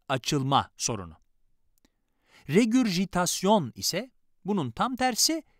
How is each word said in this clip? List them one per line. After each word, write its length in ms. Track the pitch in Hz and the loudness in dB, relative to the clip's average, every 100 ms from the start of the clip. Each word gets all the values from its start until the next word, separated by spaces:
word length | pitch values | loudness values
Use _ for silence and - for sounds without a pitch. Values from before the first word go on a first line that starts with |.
| - | -6
açılma 640 | 131 - 147 135 135 - - | -4 -2 -2 2 2 0 -4
sorunu. 380 | - 113 87 78 _ _ _ _ _ _ _ _ _ _ _ - - | -6 -6 -8 -16 _ _ _ _ _ _ _ _ _ _ _ -20 0
Regürjitasyon 1200 | 151 240 240 240 175 190 - 175 - 185 214 135 - | 2 4 4 2 0 -2 0 -2 0 2 2 2 -4
ise 360 | - 170 254 _ _ _ 175 | -4 -4 -8 _ _ _ -4
bunun 260 | 202 131 | -2 -4
tam 240 | - 220 262 | -4 -4 -2
tersi 480 | 254 233 - 320 - _ | -2 0 0 -2 -6 _